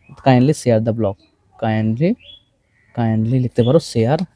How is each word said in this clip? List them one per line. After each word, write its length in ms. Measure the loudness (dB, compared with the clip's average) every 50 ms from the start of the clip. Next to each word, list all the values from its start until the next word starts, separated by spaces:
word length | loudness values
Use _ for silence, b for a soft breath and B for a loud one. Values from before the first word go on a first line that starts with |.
| _ -20 -18 -4 0
kindly 280 | 2 4 4 4 2 0
share 280 | 0 0 0 0 0 0 -2
the 60 | -2 -2
blog, 160 | -2 -4 -4 -6 _ _ _ _ _ _ _ -8
kindly, 500 | -4 -4 -2 -2 -2 -2 -2 0 0 -2 -2 -4 _ -18 -20 -20 _ _ _ _ _ _ _ _ _ _ -6
kindly 420 | -4 -2 0 0 0 0 0 0 -2
লিখতে 240 | -2 -2 0 0 2
পারো 160 | 2 2 0
শেয়ার, 380 | 0 -2 -2 -2 0 0 0 -2 -4 -6 _